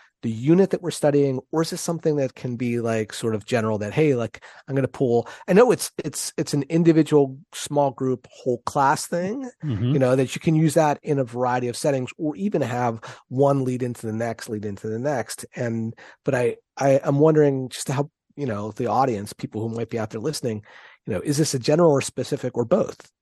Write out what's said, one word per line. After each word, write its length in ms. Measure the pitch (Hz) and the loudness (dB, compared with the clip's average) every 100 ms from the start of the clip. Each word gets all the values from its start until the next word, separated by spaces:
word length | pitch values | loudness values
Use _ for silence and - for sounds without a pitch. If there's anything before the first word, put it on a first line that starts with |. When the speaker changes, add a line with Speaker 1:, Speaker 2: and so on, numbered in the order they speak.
| _ _ | _ _
Speaker 1:
the 60 | 117 | -6
unit 400 | 110 135 175 190 | -2 4 4 4
that 140 | 180 | 0
we're 80 | 175 | -4
studying, 480 | - 147 143 139 131 - | 0 2 4 2 0 -4
or 120 | 156 | -2
is 80 | 160 | -2
this 100 | 180 | -4
something 360 | - 165 165 147 | -6 -2 -2 0
that 180 | 131 - | -2 -4
can 200 | 127 120 | -8 -4
be, 240 | 123 120 | -2 -2
like, 320 | 117 113 107 | 0 -2 -4
sort 220 | - 113 | -4 -4
of 100 | 107 | -4
general 360 | - 120 110 104 | -2 0 0 -2
that, 120 | 104 | -2
"Hey, 220 | 135 156 | 2 2
like, 300 | 123 113 - - - - | 2 -2 -8 -20 -20 -6
I'm 80 | 139 | -2
gonna 120 | 127 | -2
pull," 400 | - 131 117 - - - | 0 2 2 0 -8 2
I 60 | |
know 180 | 190 247 | 6 6
it's, 180 | 175 - - | 4 -2 -8
it's, 340 | 151 - - - | -8 -8 -8 -6
it's 160 | 147 | -4
an 80 | 147 135 | -2 0
individual 720 | 165 170 160 151 151 135 135 - - | 2 6 6 6 4 4 -2 -16 -14
small 340 | - 143 139 | -4 0 0
group 380 | 117 131 123 - | 0 -2 -4 -6
whole 280 | - 131 120 | -6 -4 -2
class 480 | - 147 135 151 - | -2 0 2 2 -2
thing, 420 | 175 185 262 247 - | -4 -4 -6 -10 -10
Speaker 2:
Mm-hmm. 300 | 156 104 120 | -6 -2 0
Speaker 1:
you 40 | 143 | 2
know, 180 | 127 135 | 4 2
that 200 | 127 - | 0 -2
you 40 | |
can 140 | 170 | 0
use 220 | 156 160 160 | 4 4 4
that 240 | 151 143 | 2 0
in 160 | - 139 | -2 -2
a 60 | |
variety 460 | 120 120 123 123 123 | -2 -2 -2 0 -2
of 60 | 117 | -2
settings, 360 | 156 135 127 - | -2 -2 -4 -6
or 160 | 156 151 | -6 -4
even 260 | 202 180 | -2 -2
have 380 | 127 123 120 113 - - _ | -2 0 -2 -2 -10 -20 _
one 340 | 127 139 139 | 2 4 4
lead 180 | 131 123 | 0 -2
into 240 | 123 113 113 | -4 -6 -8
the 80 | |
next, 340 | 110 117 113 - | -4 -4 -6 -8
lead 160 | 107 | -8
into 240 | 104 98 110 | -6 -8 -8
the 120 | 113 | -4
next. 440 | 139 131 110 - - - | -4 -4 -6 -10 -14 -6
And, 400 | 120 113 113 - - - | -4 -4 -6 -8 -18 -8
but 120 | - 127 | -4 0
I, 220 | 120 - _ - | 0 -2 _ 0
I, 220 | 139 135 | 4 4
I'm 140 | - 139 | 4 4
wondering 520 | 156 156 143 135 127 | 6 6 4 2 -4
just 180 | - - | -8 -4
how, 240 | 135 147 _ _ - | -2 -4 _ _ -8
you 100 | 135 | -6
know, 280 | 104 107 | -4 -6
the 120 | 110 117 | -6 -2
audience, 480 | 117 135 104 104 | 2 2 0 -6
people 340 | - 135 107 113 | -10 -8 -6 -6
who 80 | 113 | -6
might 140 | 113 | -6
be 80 | 117 | -4
out 140 | 107 | -6
there 100 | 113 | -4
listening, 420 | 131 147 123 107 - - - - - | -6 -4 -4 -6 -8 -20 -20 -16 -6
you 60 | |
know, 80 | 107 | -6
is 160 | - 143 | -2 0
this 180 | 156 135 | 0 0
a 40 | |
general 300 | 135 156 170 | 2 4 6
or 120 | 135 | 4
specific 540 | - - - 143 123 120 | 0 -6 -6 -4 -4 -4
or 100 | 120 | 0
both? 460 | 208 - - - _ | 0 0 -6 -20 _